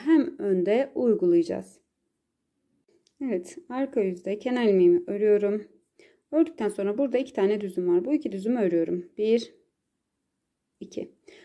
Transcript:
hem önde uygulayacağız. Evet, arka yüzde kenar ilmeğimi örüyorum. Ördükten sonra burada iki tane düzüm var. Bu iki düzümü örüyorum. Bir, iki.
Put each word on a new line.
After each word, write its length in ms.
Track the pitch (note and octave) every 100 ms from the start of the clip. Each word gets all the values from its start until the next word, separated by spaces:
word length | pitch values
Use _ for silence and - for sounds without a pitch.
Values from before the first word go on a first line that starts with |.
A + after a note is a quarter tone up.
| C4
hem 320 | D#4+ A#3+ -
önde 540 | G3+ F#3 F3 A3+ C4+ -
uygulayacağız. 840 | B3 G#3+ F3 E3+ E3 F#3+ F#3+ _ _ _ _ _ _ _ _ _ _ _ _ _ _ _
Evet, 360 | C4+ F#3 - - -
arka 320 | B3+ C4+ C4
yüzde 380 | F#3+ F3+ F#3 G#3
kenar 240 | B3+ B3
ilmeğimi 400 | A3+ F#3+ F3 F3 F3
örüyorum. 600 | G3+ G#3+ G#3 G3+ G#3 - _ _ _ _ _ _
Ördükten 380 | D4+ E4 - G#3
sonra 280 | G3+ G3 G#3+
burada 200 | C#4 B3
iki 160 | C4+
tane 280 | - G3 G#3
düzüm 260 | G3+ F3+ F3+
var. 180 | F3 A3+
Bu 80 |
iki 180 | D4+ B3
düzümü 280 | G3 G3+ B3
örüyorum. 500 | F#3+ E3+ E3 F3+ F3 -
Bir, 360 | G#3+ A#3 A3+ - _ _ _ _ _ _ _ _ _ _ _ _
iki. 320 | F#3+ - - _ _ -